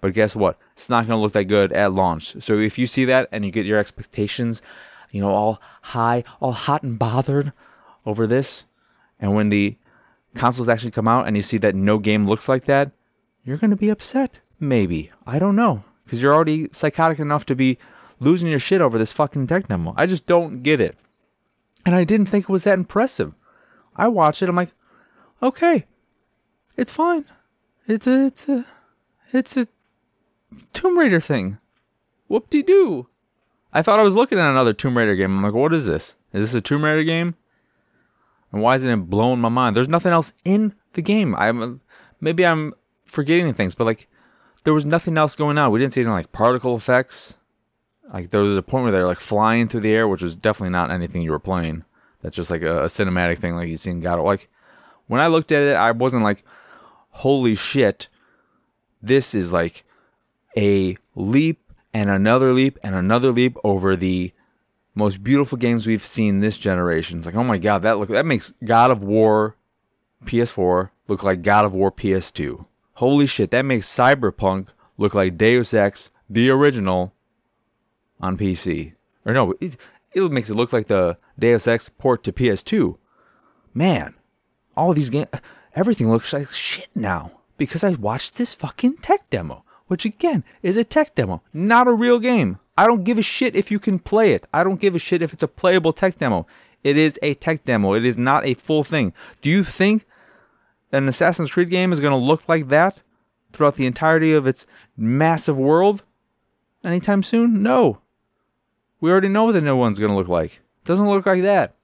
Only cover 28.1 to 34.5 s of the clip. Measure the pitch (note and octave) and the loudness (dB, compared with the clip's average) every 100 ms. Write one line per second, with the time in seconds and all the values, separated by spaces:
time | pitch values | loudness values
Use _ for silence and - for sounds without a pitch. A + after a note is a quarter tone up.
28.1 | C4 C4+ - - C4+ B3 _ _ _ _ | 2 2 -2 -4 -4 -4 _ _ _ _
29.1 | _ _ B3+ B3+ C4+ A#3 _ _ _ _ | _ _ -4 -2 -4 -4 _ _ _ _
30.1 | _ _ _ _ - _ - F#4 F4 D4 | _ _ _ _ -20 _ -2 0 4 4
31.1 | F3 - C3+ F#2+ G#2 _ _ _ _ _ | 2 0 -4 -4 -8 _ _ _ _ _
32.1 | _ _ - - D4+ C#4+ G4 F4 D#3 B2 | _ _ -6 0 -2 4 4 4 0 -8
33.1 | _ _ _ _ _ _ - E3 G#3 G#3 | _ _ _ _ _ _ -2 2 4 4
34.1 | G3 C4 G#3 D#3+ | 4 2 2 2